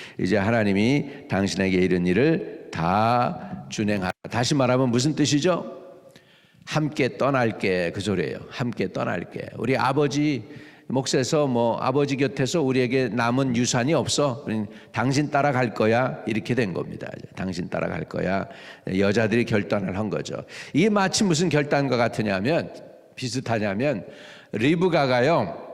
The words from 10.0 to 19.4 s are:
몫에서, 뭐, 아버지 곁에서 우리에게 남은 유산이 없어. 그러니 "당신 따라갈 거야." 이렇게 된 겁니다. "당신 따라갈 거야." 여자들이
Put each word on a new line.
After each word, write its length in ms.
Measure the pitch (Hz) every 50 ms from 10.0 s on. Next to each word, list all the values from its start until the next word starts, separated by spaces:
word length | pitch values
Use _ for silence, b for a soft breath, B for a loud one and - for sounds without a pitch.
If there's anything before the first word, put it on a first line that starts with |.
| 147 139 143 147 147 151 143 117 107 B B B B B B B B
몫에서, 600 | - 117 135 127 - - 139 127 - 165 151 147
뭐, 300 | 135 120 117 117 117 107
아버지 400 | - - 127 127 147 143 127 139
곁에서 440 | 123 135 131 - - 131 117 - 170
우리에게 460 | 139 131 123 131 127 117 131 135 131
남은 480 | 110 98 123 117 120 123 135 135 131 117
유산이 380 | 120 123 - - 123 117 143 165
없어. 500 | 131 110 - - 147 143 139 117 - -
그러니 220 | 117 107 110 104 - B B B B
"당신 400 | - 113 120 135 131 143 151 -
따라갈 420 | 143 139 139 147 123 131 127 110 -
거야." 480 | - 110 110 117 120 - - - - -
이렇게 260 | - - - - - 120
된 200 | 127 117 90 80
겁니다. 340 | 76 - - - - - - - - - - -
"당신 340 | - 90 95 80 87 85 -
따라갈 340 | 87 85 82 90 92 82 80
거야." 420 | - - 82 85 90 95 95 92 B B B B B B B B 90 92
여자들이 480 | 95 98 101 98 117 110 101 110 120